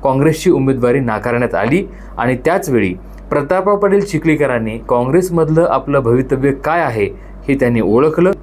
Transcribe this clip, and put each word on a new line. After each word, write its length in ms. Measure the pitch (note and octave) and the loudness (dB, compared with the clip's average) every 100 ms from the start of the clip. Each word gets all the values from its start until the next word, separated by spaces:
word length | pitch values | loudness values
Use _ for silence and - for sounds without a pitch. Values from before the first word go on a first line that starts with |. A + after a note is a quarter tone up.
काँग्रेसची 480 | C#3 C3+ D3+ D#3 F#3 | 0 2 2 2 2
उमेदवारी 480 | E3+ C3+ A#2+ A#2+ C3+ | 2 2 0 2 0
नाकारण्यात 560 | B2 G#2+ A2 A#2+ A#2+ F2 | 0 -2 -2 -2 0 0
आली 320 | G#2+ D#3+ G3 - - - | 0 0 -2 -12 -16 -4
आणि 200 | A#2+ B2+ D#3 | -2 0 0
त्याचवेळी 480 | F#3 F#3+ B2 G2 F2+ - - - | -2 0 0 0 -4 -12 -20 -4
प्रतापराव 480 | D3 C#3 F#3 F#3+ G3+ | -4 0 0 2 0
पाटील 280 | G3+ G3+ - | 2 2 0
चिखलीकरांनी 720 | D#3 D#3+ D3+ C#3+ B2 A2 A2+ - | -2 0 2 2 0 -2 -8 -2
काँग्रेसमधलं 800 | B2 B2 D#3+ F3+ E3+ D#3 D#3 F3 | 0 2 2 2 0 2 2 2
आपलं 300 | C3 D3 C#3 | 0 0 0
भवितव्य 520 | A#2 A#2+ C3 C3 C#3 | 2 0 0 0 0
काय 300 | C#3 D3 E3+ | 0 -2 0
आहे 480 | D3+ A2 G2 - - - - | 0 -2 -2 -4 -18 -16 -2
हे 80 | C#3 | 0
त्यांनी 260 | B2+ A#2+ | 2 2
ओळखलं 500 | F#2+ A2 D3+ D#3 F3+ - | 2 4 2 2 0 0